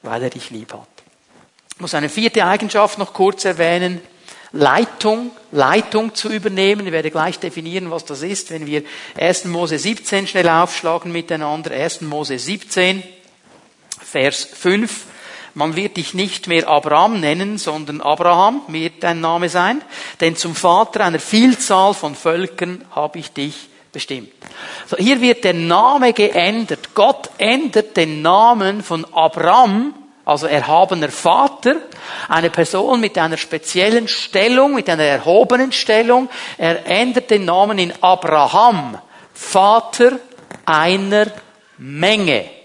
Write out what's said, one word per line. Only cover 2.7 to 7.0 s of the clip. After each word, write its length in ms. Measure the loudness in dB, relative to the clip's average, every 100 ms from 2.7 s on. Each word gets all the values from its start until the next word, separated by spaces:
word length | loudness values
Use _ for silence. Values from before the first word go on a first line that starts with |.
| 2 2 0
noch 140 | -8
kurz 320 | 0 0 0
erwähnen. 560 | -4 0 0 0 -2 -6 -12 _ -20 -20 -14
Leitung, 800 | 0 4 4 0 -2 -2 -2 -6 -14 -8
Leitung 640 | 0 2 2 0 -4 -4
zu 140 | -6 -6
übernehmen. 580 | -4 -4 0 0 0 -2
Ich 60 |
werde 180 | -4